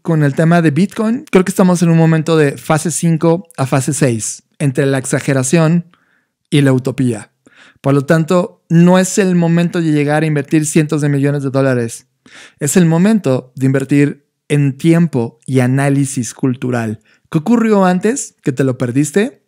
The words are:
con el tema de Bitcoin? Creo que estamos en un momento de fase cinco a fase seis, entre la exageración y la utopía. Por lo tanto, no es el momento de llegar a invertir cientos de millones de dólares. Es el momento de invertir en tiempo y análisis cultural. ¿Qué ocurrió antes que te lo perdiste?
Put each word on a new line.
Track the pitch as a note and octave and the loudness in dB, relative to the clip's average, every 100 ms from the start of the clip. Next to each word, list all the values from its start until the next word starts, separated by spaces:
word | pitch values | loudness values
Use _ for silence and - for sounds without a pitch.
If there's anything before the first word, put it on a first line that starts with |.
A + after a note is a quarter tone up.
con | - D#3 | -4 0
el | C#3+ | 0
tema | C3 D#3+ F3 | 2 2 2
de | D#3+ | 2
Bitcoin? | C#3+ G3 - A3 C4 - | 2 -2 -2 -4 -4 0
Creo | F#3+ | 0
que | F3+ | 0
estamos | - F#3 F3 | 0 2 2
en | E3+ | 2
un | E3 | 4
momento | D#3+ D#3+ D#3 D#3+ | 4 2 2 2
de | C#3+ B2 | 0 -2
fase | - D#3 F3 | -2 -2 -2
cinco | - E3+ D#3+ E3+ E3+ - - | -2 -2 0 0 0 -4 -8
a | C3+ | -2
fase | C#3 D3+ | -2 -2
seis, | C3+ C3+ A2+ - - _ - | 0 0 -2 -6 -12 _ -6
entre | C#3+ C#3 C#3 | -4 0 0
la | C3+ | -2
exageración | C3 C#3 - C3+ C3 E3+ D#3 E3+ - _ _ _ _ _ - | -4 -4 -2 -2 0 2 2 0 -4 _ _ _ _ _ -2
y | D3 | 0
la | C3+ | 2
utopía. | C3 C3 B2+ B2+ G#2+ - _ _ _ - _ | 2 -2 -2 -2 -4 -10 _ _ _ -20 _
Por | C#3 | 0
lo | C#3+ | 0
tanto, | C#3 E3 D#3 F3+ - _ - | 2 0 2 -2 -2 _ 0
no | E3 F3 F#3 | 4 6 4
es | F#3 A3 | 2 0
el | F#3 | 0
momento | F3+ E3+ E3+ F3 F3 | 0 0 0 0 -2
de | D#3+ | 0
llegar | D3 C#3+ D3+ | 0 0 0
a | D#3 | 0
invertir | D3+ C3+ D#3 | -2 -2 -2
cientos | D3+ E3+ D3+ D#3 | 0 0 0 -2
de | D3 | -2
millones | C#3 C#3+ C#3+ | 0 0 -2
de | C3+ | -4
dólares. | C3+ C3+ B2 A#2 - - _ _ - - - | -2 0 -2 -4 -10 -20 _ _ -20 -20 -8
Es | C#3+ F#3+ | -2 2
el | E3 | 4
momento | E3 G3+ A3 C3+ B2+ - C3 | 4 2 2 0 -2 -4 -4
de | C3+ | -2
invertir | C3+ C3+ C#3+ C#3+ - _ _ - | 0 0 2 2 -2 _ _ -4
en | D3 C#3+ C3 | 0 0 0
tiempo | E3 E3+ E3+ B2+ A#2 - | 2 2 2 -2 -6 -8
y | - B2+ | -4 0
análisis | B2 C3+ C#3+ C#3 C3 B2+ A2+ | 0 0 0 0 -2 -4 -8
cultural. | - C3 A#2+ B2+ A#2+ A2+ G#2+ _ _ - | -4 -4 -4 -4 -4 -6 -8 _ _ -6
¿Qué | E3 | -4
ocurrió | F3+ A#3+ A3+ G3+ | 0 0 2 2
antes | F#3 F3+ G#3 C#4 - _ | 2 0 -2 -4 -8 _
que | D3 | -6
te | B2+ | -2
lo | C3+ A#2+ | -2 -2
perdiste? | B2 C3 D3+ G3+ B3+ - | -4 -2 -2 -2 -4 -8